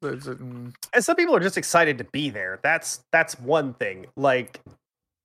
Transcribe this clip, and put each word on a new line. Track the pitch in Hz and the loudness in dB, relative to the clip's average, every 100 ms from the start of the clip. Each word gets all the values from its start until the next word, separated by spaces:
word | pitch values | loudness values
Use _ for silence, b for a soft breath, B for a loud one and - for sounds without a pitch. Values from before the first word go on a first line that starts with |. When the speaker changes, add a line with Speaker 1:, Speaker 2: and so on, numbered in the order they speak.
Speaker 1:
There's | 143 123 139 | -8 -8 -10
a, | 127 | -12
mm. | 127 123 120 - - | -12 -14 -14 -16 -2
Speaker 2:
And | 233 | 2
some | 277 339 | 2 2
people | 339 | 4
are | 233 | 4
just | 185 185 | 4 0
excited | - 170 160 123 | 2 4 4 2
to | |
be | 104 139 147 | -6 -6 -4
there. | 107 92 95 | -4 -8 -4
That's, | 143 165 - - _ | 0 0 -2 -10 _
that's | 165 160 - | 2 2 -2
one | 123 156 139 | 0 0 0
thing. | 120 107 95 92 - | -4 -6 -6 -14 0
Like, | 139 127 113 - - - _ _ _ _ | 2 2 0 -12 -20 -20 _ _ _ _